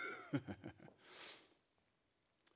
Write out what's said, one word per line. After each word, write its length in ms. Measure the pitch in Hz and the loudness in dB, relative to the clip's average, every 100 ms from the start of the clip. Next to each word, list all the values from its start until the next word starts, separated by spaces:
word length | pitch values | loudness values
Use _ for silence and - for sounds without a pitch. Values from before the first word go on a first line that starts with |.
| - - - | 2 0 4
<laughs> 60 | - - - - - - - - - - - - - - - - - - - - - - | 4 4 -2 -2 -6 -10 -12 -10 -4 -4 -4 -8 -20 -20 -20 -20 -20 -20 -20 -20 -20 -20